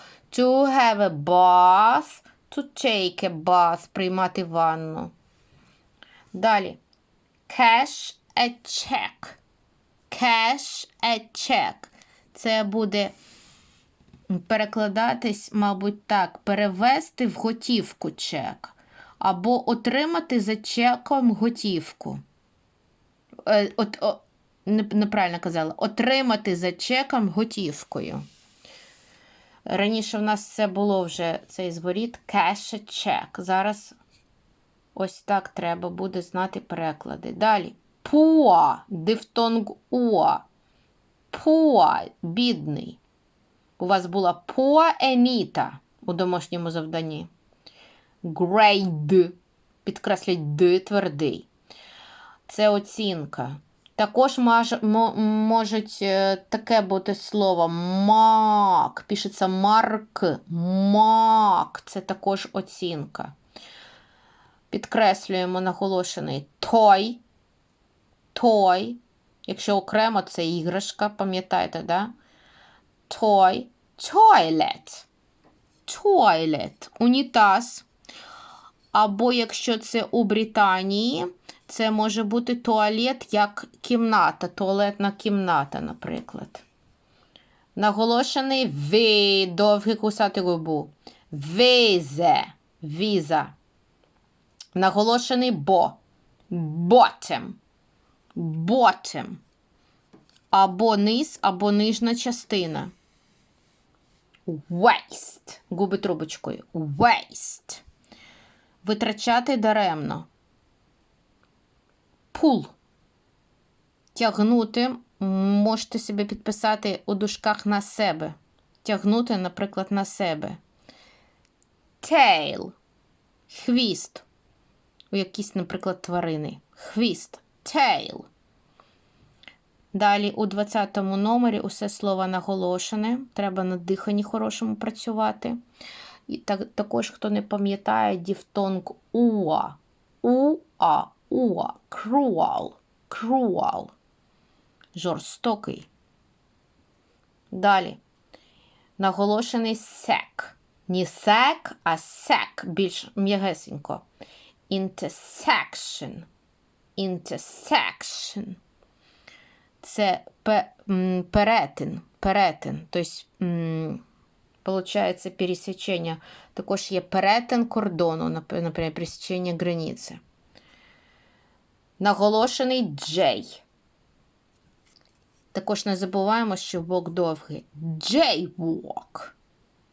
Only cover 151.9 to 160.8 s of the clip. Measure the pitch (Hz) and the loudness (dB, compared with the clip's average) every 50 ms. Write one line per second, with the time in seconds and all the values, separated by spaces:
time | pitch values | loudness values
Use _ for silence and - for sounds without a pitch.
151.9 | 165 165 - - - - - - 277 175 104 - - - - 185 165 196 196 175 | -4 -4 -6 -12 -14 -14 -2 0 0 0 0 -4 -10 -14 -10 -8 -4 -2 -2 -2
152.9 | 180 - - - - 208 196 196 208 196 196 190 165 - - - - 143 147 - | -2 -8 -12 -10 -4 -2 0 0 0 0 -2 -4 -4 -6 -10 -14 -14 -14 -10 -10
153.9 | - - _ _ _ _ - - - - - _ _ _ _ - 196 190 190 185 | -10 -10 _ _ _ _ -20 -20 -20 -20 -20 _ _ _ _ -6 -4 -4 -4 -4
154.9 | 185 - - 160 - - - - - - - 302 254 175 135 - - - - - | -6 -8 -10 -10 -10 -12 -16 -16 -14 -8 0 0 0 0 0 -4 -10 -12 -12 -12
155.9 | - - 143 - - - 165 _ _ _ _ _ _ _ _ _ _ _ _ _ | -12 -12 -12 -14 -14 -16 -18 _ _ _ _ _ _ _ _ _ _ _ _ _
156.9 | - - 196 190 180 175 - - 151 113 - - - - - - 302 233 131 87 | -10 -8 -6 -6 -6 -8 -8 -10 -12 -10 -10 -14 -16 -16 -6 -2 0 0 0 -2
157.9 | - - - - - - - - - 202 226 202 185 - _ _ _ _ _ _ | -6 -8 -14 -12 -12 -12 -12 -12 -12 -12 -12 -12 -14 -18 _ _ _ _ _ _
158.9 | _ _ _ _ _ _ _ - - - _ _ _ _ _ _ _ _ - - | _ _ _ _ _ _ _ -20 -20 -20 _ _ _ _ _ _ _ _ -20 -14
159.9 | - - 208 190 180 - - - _ _ - 220 214 208 - - _ _ | -4 -2 0 0 0 -2 -6 -16 _ _ -2 0 0 0 0 -2 _ _